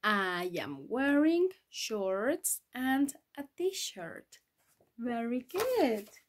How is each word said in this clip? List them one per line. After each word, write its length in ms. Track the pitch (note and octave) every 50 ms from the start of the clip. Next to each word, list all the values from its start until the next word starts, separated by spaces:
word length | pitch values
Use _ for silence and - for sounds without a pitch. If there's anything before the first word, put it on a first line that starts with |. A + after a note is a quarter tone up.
I 480 | - G#3+ G#3+ G3+ F#3+ F#3 F3+ F3 F3 F3+ F3
am 320 | E3 - C#3+ C#3+ C#3 C#3 -
wearing 600 | A3 B3 C4+ C#4+ C#4+ C#4+ D4+ D#4+ E4 E4+ F4+ F#4 F#4 _ _ _
shorts 920 | - - - - A3+ G#3 G3 F#3+ F#3+ G3 G#3+ B3+ D#4+ - - - - - _ _ _
and 380 | B3+ B3+ C4 C4+ C4+ C#4+ C#4 - - _ _ _
a 80 | - C#4+ - _ -
t-shirt. 800 | F4 F#4+ F#4+ - - - - G3+ E3+ E3 - - - _ - - _ _ _ _ _ _ _ _ _ _ _ -
Very 420 | A#3 B3 A#3+ A#3 A#3 A#3 A#3+ B3+
good. 680 | B3+ _ - F#4 A4 C5 B4+ A#4 F4 B3+ A3 G#3 G#3 - - - _